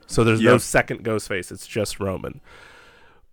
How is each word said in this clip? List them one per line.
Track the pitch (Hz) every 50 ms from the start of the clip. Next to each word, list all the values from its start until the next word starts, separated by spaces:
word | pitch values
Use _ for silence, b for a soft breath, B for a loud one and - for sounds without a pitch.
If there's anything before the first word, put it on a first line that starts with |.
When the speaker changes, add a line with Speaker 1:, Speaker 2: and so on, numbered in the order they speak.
| b
Speaker 1:
So | b - - 113
there's | 117 113 113
no | 113 120
Speaker 2:
Yep. | 123 117
Speaker 1:
second | - - - 131 - - 120 82 98
Ghostface. | 113 110 104 - - 104 92 87 -
It's | 95 95 -
just | - - 113 101 - - -
Roman. | 98 98 92 - - - - - - b b b b b b b b b b b b b b b b b